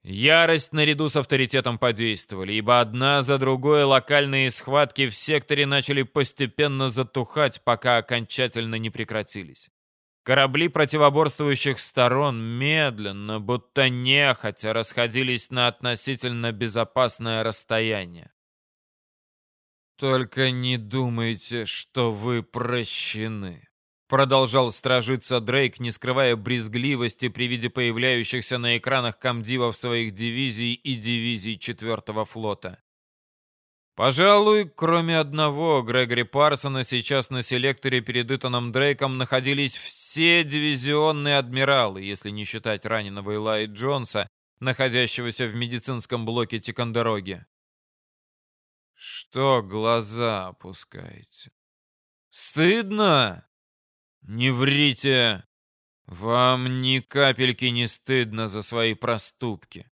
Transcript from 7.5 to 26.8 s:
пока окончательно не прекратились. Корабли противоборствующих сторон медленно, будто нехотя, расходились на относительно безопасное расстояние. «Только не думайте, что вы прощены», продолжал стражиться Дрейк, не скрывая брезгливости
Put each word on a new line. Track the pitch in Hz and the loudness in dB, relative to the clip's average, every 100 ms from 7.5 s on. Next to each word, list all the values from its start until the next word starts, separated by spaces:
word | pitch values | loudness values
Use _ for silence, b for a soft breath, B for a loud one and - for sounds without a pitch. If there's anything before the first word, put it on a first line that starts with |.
| - | 0
пока | - 117 127 120 | -2 0 2 2
окончательно | - 120 110 - 127 117 113 113 | 0 -4 -4 -2 -2 -2 -4 -4
не | 110 | -6
прекратились. | - 110 110 101 107 82 65 - _ _ _ _ _ - | -6 -6 -6 -6 -10 -10 -16 -20 _ _ _ _ _ 2
Корабли | 131 135 135 170 | 4 4 2 0
противоборствующих | 160 147 151 147 143 151 - 147 135 143 123 | 2 2 6 6 6 0 0 0 0 0 -2
сторон | - - 123 131 147 117 113 120 | -2 2 4 4 0 -2 -6 -2
медленно, | 139 156 147 107 101 98 104 110 | 0 2 0 -2 -8 -8 -8 -6
будто | 101 123 _ 139 131 | -4 -4 _ 2 2
нехотя, | 123 127 139 139 120 110 - 110 | 2 2 4 4 2 -4 -4 -2
расходились | 110 110 - 120 117 131 123 - | -2 -2 -2 -2 0 -2 -2 -2
на | 127 120 | 0 0
относительно | - 123 117 - 131 123 117 117 | 0 -4 -2 -4 -4 -4 -2 -4
безопасное | 107 117 107 113 127 123 - 117 113 | -2 -2 -2 -2 0 0 0 -4 -2
расстояние. | 110 107 - 110 113 104 90 85 - _ _ _ _ _ _ _ _ _ _ _ _ _ _ _ _ _ | -2 -4 -2 0 0 -2 -6 -14 -20 _ _ _ _ _ _ _ _ _ _ _ _ _ _ _ _ _
«Только | 135 131 123 135 131 | 0 0 0 -2 0
не | 123 127 127 | 0 -2 -4
думайте, | 104 131 123 117 113 107 - 120 107 | -4 -2 -2 -2 -2 -4 -6 -6 -6
что | - - 131 120 | -8 -6 -2 -2
вы | 104 117 120 | -2 -2 -4
прощены», | 110 120 117 123 107 - - 107 110 107 95 85 _ _ _ _ _ | -4 -6 -4 -2 -4 -6 -6 -6 -6 -6 -10 -14 _ _ _ _ _
продолжал | 135 135 135 127 131 123 | 0 4 4 4 2 2
стражиться | - 131 127 113 131 - 127 | 0 0 0 0 -2 0 -2
Дрейк, | 107 131 131 - | 0 0 0 -2
не | 123 | -6
скрывая | - 123 127 131 117 | -4 -2 0 2 0
брезгливости | 101 123 110 117 | -2 -4 -2 -2